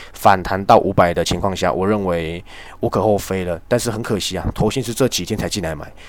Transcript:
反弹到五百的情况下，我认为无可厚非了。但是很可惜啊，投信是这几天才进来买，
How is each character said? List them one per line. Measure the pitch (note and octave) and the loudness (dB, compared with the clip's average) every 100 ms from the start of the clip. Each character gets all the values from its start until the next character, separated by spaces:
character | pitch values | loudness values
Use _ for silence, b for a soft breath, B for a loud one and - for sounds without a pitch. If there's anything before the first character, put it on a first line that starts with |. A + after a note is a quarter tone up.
| B | B
反 | - - F#2+ | 0 4 4
弹 | F2 F#2+ | 2 -2
到 | G2 A2+ | 6 6
五 | - | 6
百 | G2 G#2 | 4 4
的 | F2 | 2
情 | G2+ F2+ | 0 -2
况 | G2 | -2
下， | F#2 F#2 | 0 0
我 | - F#2+ | 2 2
认 | G#2+ F#2+ | 0 0
为 | E2+ D#2+ E2+ B B B B | -2 -2 -6 B B B B
无 | A#2 | -2
可 | A2 | 2
厚 | G#2 G2+ | 2 2
非 | - F#2+ | 0 -4
了。 | F2+ E2 - | -2 -4 -2
但 | A#2+ | -2
是 | A#2+ | 0
很 | A2 | -4
可 | A2+ G#2 | -4 -4
惜 | - F#2 | -2 -4
啊， | E2 | -4
投 | - G#2+ | 0 0
信 | C3+ | 0
是 | A#2+ | -4
这 | A#2 B2+ | 0 0
几 | - | 0
天 | F2 G#2+ | -4 -4
才 | F2 | -4
进 | G2+ | -4
来 | E2 D#2 | -4 -6
买， | - B | -10 B